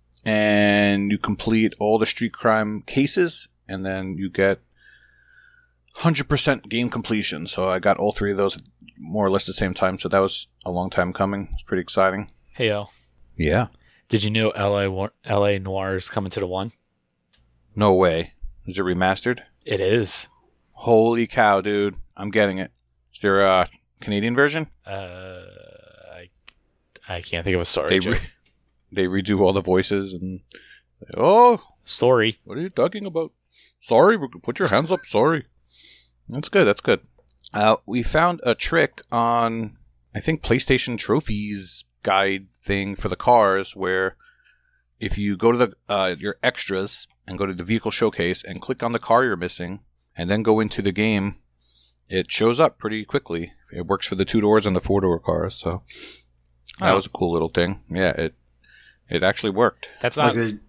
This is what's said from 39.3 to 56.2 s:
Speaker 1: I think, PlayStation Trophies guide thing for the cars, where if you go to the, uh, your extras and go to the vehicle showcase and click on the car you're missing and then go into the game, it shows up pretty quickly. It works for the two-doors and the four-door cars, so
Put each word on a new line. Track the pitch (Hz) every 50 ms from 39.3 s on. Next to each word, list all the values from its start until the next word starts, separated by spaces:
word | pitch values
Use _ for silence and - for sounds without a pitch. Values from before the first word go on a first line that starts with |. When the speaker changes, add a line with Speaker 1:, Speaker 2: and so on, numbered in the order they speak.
| 117 120 117 113 113 113 110 107 - _ _ _ _ _ _ _ -
Speaker 1:
I | 107
think, | - - 160 -
PlayStation | - - 113 107 - - 131 123 - 127 120 107
Trophies | - - 107 151 - - 107 104 104 104 104 98 92 87 - - - _ _ _
guide | - 104 95 98 98 98 95 98 98 _ _ _ -
thing | - 101 98 98 101 98
for | - - 98
the | 90
cars, | - - 131 123 117 104 98 95 98 95 - -
where | 98 92 92 92 92 95 95 - _ _ _ _ _ _ _ _ _ _ _ _ _ _ _ _ -
if | 110 101 - 104
you | 101 101 98
go | 90 110 117
to | 120 120
the, | 123 104 - _ _ -
uh, | 104 98 95 92 87 71
your | 78 104 - -
extras | - 123 - - - - 98 92 98 104 - - - _ _ _ -
and | - 90 87
go | 98
to | 95 92
the | 90 87
vehicle | 92 113 110 - 110
showcase | - - 117 107 - - 85 87 92 - -
and | 95 90 90
click | - - 131 -
on | 117 117
the | 117 113
car | - - 113 123 131
you're | 120 101
missing | 85 90 90 - - 90 87 95 101 _ _ _ _ _ _ -
and | - 87 87
then | 101 110
go | 107 113 107 110
into | 110 101 - -
the | 98 101
game, | 87 101 107 110 107 101 98 101 92 - _ _ _ _ _ _ _ _ _ _ _ _ _ -
it | 90 92 - -
shows | - - 107 117 120 135
up | 160 139 - -
pretty | - 107 107 110 104
quickly. | - - 143 - - 85 85 85 - - _ _ _
It | - - 85
works | 90 98 92 -
for | - 98
the | 92 98
two-doors | - - 110 104 104 107 110 104
and | 104 92
the | 90
four-door | - - 98 101 95 92 85 85
cars, | - - 82 80 82 95 -
so | - - 87 85 95 _ - - - - - - -